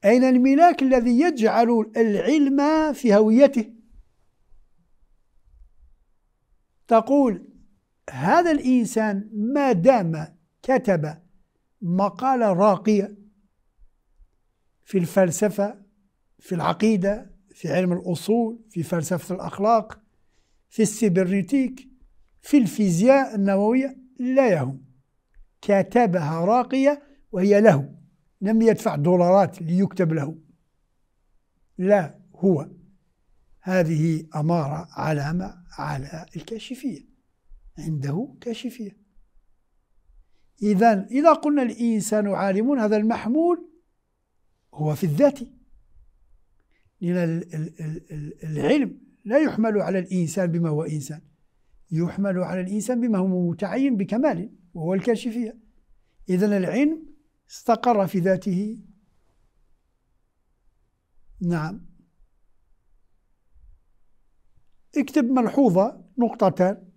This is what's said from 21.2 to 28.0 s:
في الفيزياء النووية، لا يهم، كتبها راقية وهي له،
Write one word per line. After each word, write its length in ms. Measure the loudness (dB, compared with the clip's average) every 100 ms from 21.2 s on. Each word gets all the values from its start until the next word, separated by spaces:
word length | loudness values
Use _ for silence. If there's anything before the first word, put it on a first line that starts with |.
| 0 0 0 0 -2 -6 -20 _ _ _ _ _
في 160 | 0 2
الفيزياء 800 | 2 0 0 4 4 4 4 -2
النووية، 600 | 0 0 2 0 -2 -8 -20 _
لا 300 | -2 2 2
يهم، 360 | 2 -2 -8 -16 _ _ _ _ _ -20 _
كتبها 840 | 0 0 2 2 2 0 -2 -2 0
راقية 580 | 0 0 0 2 0 -6 _ _
وهي 300 | -2 4 6
له، 340 | 8 6 0 -14